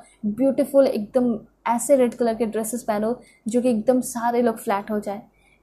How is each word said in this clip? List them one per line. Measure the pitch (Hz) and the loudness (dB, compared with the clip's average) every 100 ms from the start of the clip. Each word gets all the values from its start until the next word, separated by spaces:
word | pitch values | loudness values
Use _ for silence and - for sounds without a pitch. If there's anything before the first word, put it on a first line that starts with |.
| - _ 208 | -8 _ -6
ब्यूटीफुल | 214 269 269 277 277 262 | 0 2 2 2 4 4
एकदम | - 202 262 247 220 - _ 233 | 2 -2 0 0 -2 -8 _ -4
ऐसे | 233 - 277 | -2 4 4
रेड | 240 | 4
कलर | 240 240 | 0 -2
के | 226 226 | 0 -4
ड्रेसेस | 214 220 240 | -4 -6 -6
पहनो | - 208 214 240 - _ 220 | -4 -2 -2 -4 -10 _ -4
जो | 240 | 0
कि | 247 | 2
एकदम | 214 214 254 | 2 2 0
सारे | 254 240 233 240 | -2 -4 -2 0
लोग | 240 226 | 0 -2
फ्लैट | - 202 202 | -4 -4 -4
हो | 208 | -6
जाए, | 208 202 - _ _ _ | -6 -10 -14 _ _ _